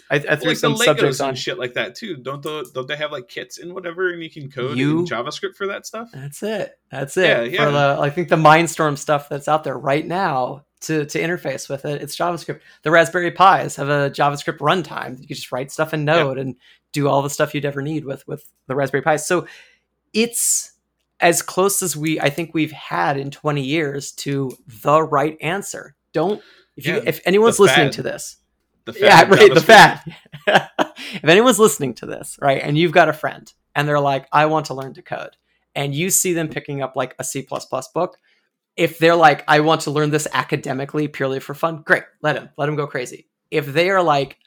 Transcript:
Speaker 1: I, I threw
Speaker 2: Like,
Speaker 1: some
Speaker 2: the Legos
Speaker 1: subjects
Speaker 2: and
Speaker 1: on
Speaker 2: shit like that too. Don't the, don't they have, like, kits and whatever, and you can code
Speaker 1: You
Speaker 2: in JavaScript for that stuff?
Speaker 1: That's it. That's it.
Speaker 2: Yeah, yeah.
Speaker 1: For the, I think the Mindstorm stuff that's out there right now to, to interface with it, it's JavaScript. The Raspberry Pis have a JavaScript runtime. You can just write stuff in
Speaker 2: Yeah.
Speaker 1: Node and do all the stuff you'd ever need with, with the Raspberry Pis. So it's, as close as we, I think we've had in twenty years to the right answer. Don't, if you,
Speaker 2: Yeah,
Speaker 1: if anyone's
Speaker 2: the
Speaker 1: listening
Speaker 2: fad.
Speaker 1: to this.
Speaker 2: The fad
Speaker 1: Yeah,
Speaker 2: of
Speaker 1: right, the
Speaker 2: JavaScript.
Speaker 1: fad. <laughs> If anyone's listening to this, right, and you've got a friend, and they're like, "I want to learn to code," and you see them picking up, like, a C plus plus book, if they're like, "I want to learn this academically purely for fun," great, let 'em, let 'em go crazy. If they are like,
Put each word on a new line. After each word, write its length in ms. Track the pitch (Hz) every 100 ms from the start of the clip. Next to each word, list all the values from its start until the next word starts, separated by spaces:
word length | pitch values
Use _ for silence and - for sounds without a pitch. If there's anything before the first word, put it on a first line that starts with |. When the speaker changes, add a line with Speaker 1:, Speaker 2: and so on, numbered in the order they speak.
| _
Speaker 1:
I, 60 | 147
I 180 | - 147
threw 140 | -
Speaker 2:
Like, 80 | -
Speaker 1:
some 160 | 151
Speaker 2:
the 40 | 220
Legos 60 | 247
Speaker 1:
subjects 340 | 247 143 135
Speaker 2:
and 80 | 139
Speaker 1:
on 40 | 127
Speaker 2:
shit 220 | - 143
like 160 | 123
that 220 | 127 107 -
too. 220 | 220 147
Don't 260 | 123 143
the, 260 | 151 151 123
don't 160 | 131 127
they 80 | 147
have, 140 | 151
like, 180 | 127 123
kits 280 | 156 127 -
and 160 | 165
whatever, 400 | 185 175 165 185
and 80 | 175
you 80 | 160
can 220 | 160 139
code 260 | 127 127 123
Speaker 1:
You 220 | 143 160
Speaker 2:
in 60 | 170
JavaScript 480 | 113 127 - 190 -
for 100 | 196
that 220 | 202 -
stuff? 240 | 220 233
Speaker 1:
That's 300 | 139 143 -
it. 340 | 208 214 - - _
That's 260 | 135 139 180
it. 60 |
Speaker 2:
Yeah, 180 | 175 139
yeah. 240 | 120 170 147
Speaker 1:
For 60 |
the, 260 | 143 139 147
I 120 | 143
think 180 | 160 165
the 60 | 165
Mindstorm 600 | 156 156 170 - 156 139
stuff 320 | - 147 -
that's 200 | 143 147
out 160 | 151
there 120 | 151 131
right 260 | 139 143 165
now 600 | 175 190 135 127 139 _ _
to, 240 | - 156 147
to 120 | 170
interface 480 | 165 175 - - -
with 180 | 139 151
it, 180 | 147
it's 120 | 147 -
JavaScript. 440 | 175 170 - 147 _ _
The 80 | 156
Raspberry 400 | 165 160 185 175
Pis 440 | - 190 151 143 -
have 120 | 143
a 220 | 147 143
JavaScript 480 | - 143 143 - 151
runtime. 600 | 143 185 147 117 131 131
You 60 | 139
can 100 | 131
just 160 | -
write 200 | 127 139
stuff 240 | - 156 156
in 60 |
Speaker 2:
Yeah. 120 | 147 165
Speaker 1:
Node 160 | 143 131
and 200 | 135 123 _ _ _
do 160 | 147 143
all 140 | 139
the 60 | 143
stuff 240 | - 147 147
you'd 100 | 143
ever 160 | 143
need 240 | 139 156 139
with, 220 | 131 -
with 180 | 147 - _ -
the 80 | 135
Raspberry 260 | 135 139
Pis. 240 | 151 151 -
So 220 | 180 - - - _ _ _ _
it's, 560 | 214 233 - - - - _ _ _ _ _
as 200 | 175 165
close 400 | - - 196 196
as 140 | 185 147
we, 240 | 156 160
I 100 | 143
think 240 | 143 160
we've 180 | 160 151
had 460 | - - 170 170 139
in 140 | 139
twenty 320 | - 151 143
years 480 | 131 160 143 139 -
to 380 | - 143 139 135 - - 113
the 180 | 143 156
right 340 | 151 143 151 156
answer. 540 | 151 190 - - - _ _
Don't, 280 | 151 175 208 - _ _ -
if 100 | 156
you, 80 | 214
Speaker 2:
Yeah, 60 | 202
Speaker 1:
if 160 | 147 -
anyone's 320 | 196 226 -
Speaker 2:
the 60 |
Speaker 1:
listening 240 | 190 139 139
Speaker 2:
fad. 60 |
Speaker 1:
to 100 | -
this. 340 | 131 - - - _ _ _ _ -
Speaker 2:
The 80 |
fad 80 | -
Speaker 1:
Yeah, 200 | - 185
Speaker 2:
of 80 | 175
Speaker 1:
right, 240 | 196 208
the 60 | 160
Speaker 2:
JavaScript. 540 | 147 214 160 - - - _ - -
Speaker 1:
fad. 240 | 196 -
<laughs> 80 | - - - -
If 120 | 175 147
anyone's 340 | 185 247 202
listening 340 | 214 - 135 113
to 100 | -
this, 320 | - - -
right, 200 | 143 135
and 140 | 151 147
you've 160 | 170
got 160 | 175 156
a 40 |
friend, 380 | 151 135 - - _ _ 143
and 100 | 147
they're 120 | 147
like, 280 | 139 135 -
"I 140 | 151 156
want 220 | 156 147
to 60 |
learn 200 | 135 135
to 80 | 147
code," 340 | - 120 - - _ _ _ 143
and 180 | 143
you 160 | 139 185
see 220 | - 190
them 140 | 170 156
picking 340 | 151 - 143
up, 140 | 131 139
like, 200 | 131 -
a 40 | 131
C 160 | 139
plus 240 | 131 135 -
plus 240 | 131 -
book, 280 | 156 180 - _ _ _ _ _ -
if 200 | 165 165
they're 180 | 160 170
like, 280 | 160 143 -
"I 120 | 151
want 220 | 151 160
to 100 | 156
learn 180 | 147 151
this 160 | 147 147
academically 800 | 131 127 143 147 135 139 156 147
purely 320 | - 135 135
for 120 | -
fun," 280 | 147 165 160 151
great, 180 | 185 - _
let 160 | 151 123
'em, 120 | 113 -
let 120 | 147
'em 80 | 147
go 100 | 143
crazy. 400 | 139 123 - _ _ _
If 240 | 156 143
they 160 | 139 180
are 120 | 190
like, 360 | 170 143 135 -